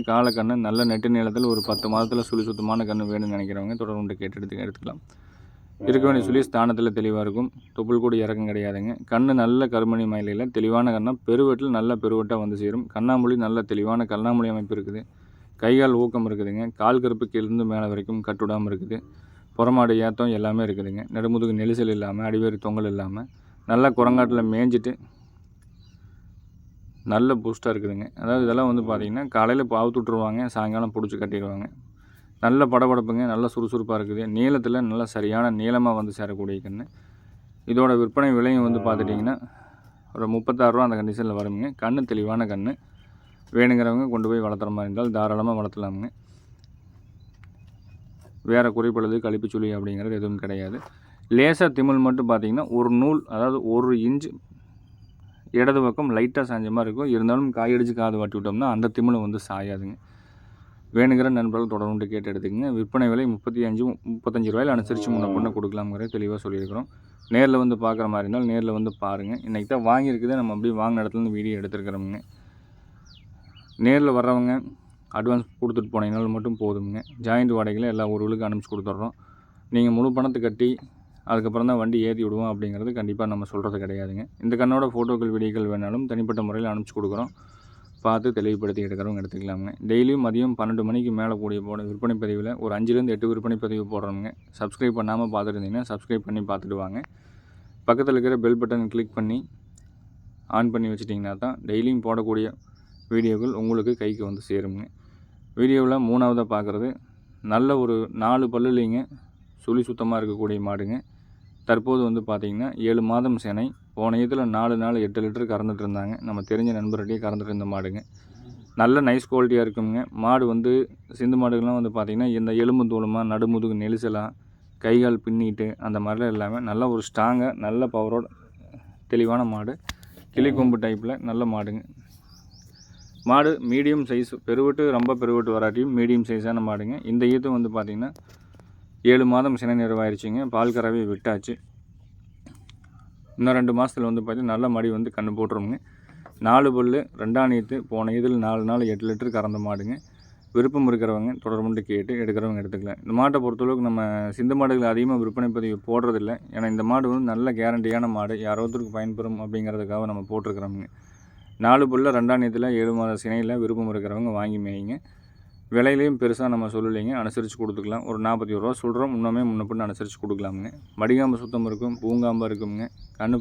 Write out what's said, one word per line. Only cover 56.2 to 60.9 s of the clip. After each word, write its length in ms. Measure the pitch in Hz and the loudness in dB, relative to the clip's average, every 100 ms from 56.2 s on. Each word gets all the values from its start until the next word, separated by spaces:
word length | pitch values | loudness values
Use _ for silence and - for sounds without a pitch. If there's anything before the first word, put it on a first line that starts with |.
| 123 139 127 | 0 0 -2
சாஞ்ச 200 | 113 110 113 | -4 -2 0
மாதிரி 140 | 113 | -2
இருக்கும். 220 | 113 143 117 | -2 0 2
இருந்தாலும் 340 | 113 127 139 120 | 4 2 0 0
காயடிச்சு 360 | 117 123 120 117 | 2 2 2 0
காது 180 | 113 107 | 0 0
வாட்டி 160 | 104 104 | -2 -4
விட்டோம்னா, 320 | 101 107 135 113 | -2 0 0 2
அந்த 160 | 113 110 | 0 2
திமிலும் 300 | 120 120 104 | 2 2 0
வந்து 140 | 104 - | -6 -8
சாயாதுங்க. 460 | 98 98 98 98 110 - - - - - - - - - | -8 -8 -8 -10 -14 -20 -20 -20 -20 -20 -20 -20 -20 -2